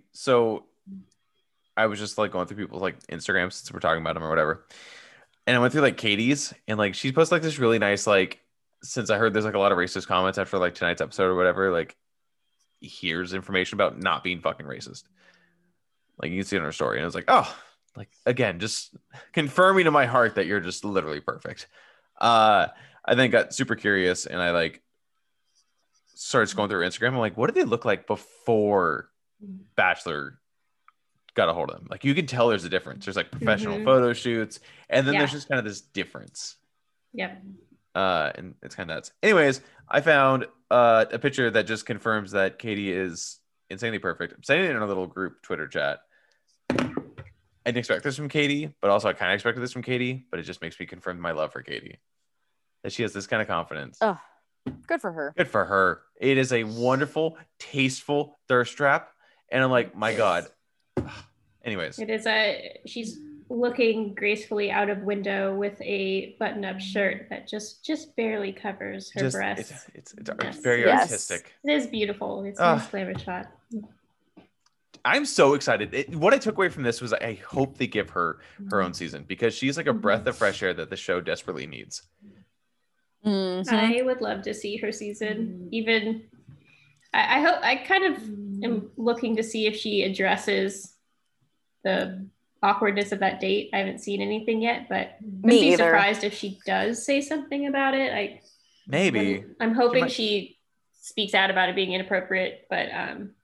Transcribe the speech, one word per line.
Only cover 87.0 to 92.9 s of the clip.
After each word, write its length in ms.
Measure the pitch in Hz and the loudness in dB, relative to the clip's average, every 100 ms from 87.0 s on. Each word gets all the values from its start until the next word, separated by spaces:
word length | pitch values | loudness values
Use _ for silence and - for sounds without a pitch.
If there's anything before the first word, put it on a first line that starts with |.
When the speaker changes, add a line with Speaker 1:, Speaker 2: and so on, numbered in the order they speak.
| _ | _
Speaker 2:
I, 240 | - 214 254 | 0 2 4
I 40 | |
hope, 160 | 330 349 | 2 2
I 140 | 226 269 | 2 0
kind 260 | - 381 370 | 2 2 2
of 120 | - 220 208 202 196 | -2 -8 -10 -8 -6
am 280 | 233 220 - - | -2 -2 -4 -2
looking 380 | 226 233 226 220 | 0 0 0 0
to 60 | |
see 240 | 226 220 214 | -2 0 0
if 80 | 214 | -2
she 280 | 220 202 | -2 0
addresses 920 | 196 190 190 190 - 196 196 - - _ _ _ _ _ _ _ _ _ | 0 0 0 0 0 0 0 -4 -14 _ _ _ _ _ _ _ _ _
the 440 | 196 185 190 185 196 _ _ _ | -2 -2 -2 -8 -14 _ _ _
awkwardness 480 | 196 208 214 | 0 2 2